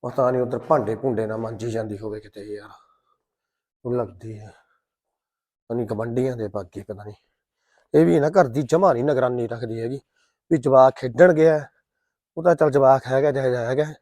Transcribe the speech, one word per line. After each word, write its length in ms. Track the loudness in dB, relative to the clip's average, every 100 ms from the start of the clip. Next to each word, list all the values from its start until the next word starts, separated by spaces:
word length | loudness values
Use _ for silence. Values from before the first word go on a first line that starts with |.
ਪਤਾ 260 | -8 -2 0
ਨੀ 80 | 0
ਉਧਰ 200 | -2 -6
ਭਾਂਡੇ 360 | -2 -2 0 -6
ਭੁੰਡੇ 300 | -4 -4 -4
ਨਾ 120 | -6
ਮਾਂਜੀ 340 | -8 -8 -8
ਜਾਂਦੀ 260 | -6 -8 -10
ਹੋਵੇ 220 | -10 -12
ਕਿਤੇ 240 | -16 -20 -16
ਯਾਰ। 240 | -16 -16 -20 _ _ _ _ _ _ _ _ _ _ -6
ਉਹ 80 |
ਲੱਗਦੀ 440 | -6 -6 -10 -16 -16
ਹੈ। 120 | -18 -20 _ _ _ _ _ _ _ _ _ _ _
ਪਤਾ 60 | -8
ਨੀ 100 | -6
ਗੁਆਂਢੀਆਂ 500 | -6 -4 -2 -4 -4
ਦੇ 100 | -8
ਬਾਗੀ 340 | -8 -12 -16
ਪਤਾ 200 | -14 -14
ਨੀ। 100 | -14 -20 _ _ _ _ _ _ _
ਇਹ 120 | 2 4
ਵੀ 140 | 4
ਨਾ 100 | 2
ਘਰ 160 | 2 2
ਦੀ 140 | 0 -2
ਜਮਾਂ 280 | 2 2
ਨੀ 80 | 2
ਨਿਗਰਾਨੀ 440 | 0 0 0 -2 -6
ਰੱਖਦੀ 340 | -8 -10 -8
ਹੈਗੀ। 180 | -8 -10 _ _ _ _ _
ਵੀ 60 | 0
ਜਵਾਕ 380 | 4 6 6 4
ਖੇਡਣ 380 | -8 4 6
ਗਿਆ, 260 | 6 4 2 -4 _ _ _ _ _ _ -4
ਉਹ 60 |
ਤਾਂ 120 | 0 2
ਚੱਲ 160 | 2
ਜਵਾਕ 360 | 4 6 4 2
ਹੈਗਾ 240 | 0 0
ਜਿਹਾ 180 | 0 -2
ਜਿਹਾ 160 | -2 -2
ਹੈਗਾ। 200 | -2 -4 -6